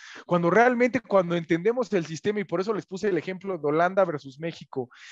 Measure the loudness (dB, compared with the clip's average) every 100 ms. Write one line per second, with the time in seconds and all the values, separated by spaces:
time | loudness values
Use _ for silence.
0 | -20 -14 -2 2 4 6 6 4 2 0
1 | 0 0 2 -2 0 0 0 -2 -2 -2
2 | -4 -6 -4 -4 -2 -2 -2 -4 -6 -6
3 | -2 -2 -4 -8 -8 -4 0 2 2 2
4 | 2 0 -10 -10 -10 -10 -10 -8 -8 -12
5 | -20